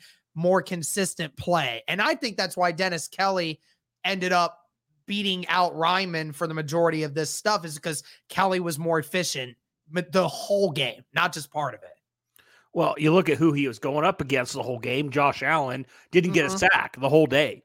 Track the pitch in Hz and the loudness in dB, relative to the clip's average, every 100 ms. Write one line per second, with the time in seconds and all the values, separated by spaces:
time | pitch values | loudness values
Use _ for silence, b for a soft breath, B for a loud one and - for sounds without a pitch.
0 | b b _ 160 175 185 180 180 147 - | b b _ -2 2 2 2 -6 -4 -2
1 | 190 - 160 - - 175 131 113 - 175 | -2 -4 -10 -8 0 0 0 -4 -4 -2
2 | 226 330 254 196 185 180 180 165 190 170 | 0 -2 -4 -4 -6 0 0 0 -2 -2
3 | - - 196 185 165 151 _ _ _ _ | -6 -2 0 0 -2 -6 _ _ _ _
4 | 180 190 180 180 170 - _ _ _ _ | -4 -2 0 2 2 -4 _ _ _ _
5 | - 202 196 185 170 175 180 151 165 185 | -8 -4 -2 -4 0 2 2 2 0 0
6 | 190 165 156 143 170 160 156 165 170 160 | -2 -4 -6 -6 -6 -4 -2 2 2 2
7 | 151 143 147 - 208 208 165 147 170 156 | -2 -4 -4 -2 0 0 -2 -8 -6 -8
8 | B B _ - 190 185 175 143 165 160 | B B _ 0 2 2 -2 -2 0 0
9 | 147 185 175 147 127 - _ _ _ 165 | 0 -4 -2 -4 -8 -14 _ _ _ -6
10 | 175 185 170 - - 202 196 139 131 113 | 0 2 2 -2 -2 2 2 0 -4 -4
11 | - 151 175 160 147 151 143 110 90 - | -6 -2 0 -2 -8 -6 -6 -8 -16 -20
12 | _ _ _ b b b b - 165 - | _ _ _ b b b b 0 0 2
13 | 151 170 180 123 165 143 139 113 139 147 | 4 6 4 4 4 4 0 -2 -2 0
14 | 165 190 139 135 127 131 117 123 120 127 | 0 0 0 0 0 -4 -6 -6 -2 -2
15 | 147 127 143 - 135 156 135 127 131 b | 0 2 2 2 0 0 0 -6 -10 b
16 | b 170 175 165 143 190 185 170 - - | b 2 4 2 2 2 2 2 -2 -2
17 | 135 151 151 135 143 95 | 4 6 6 4 0 -4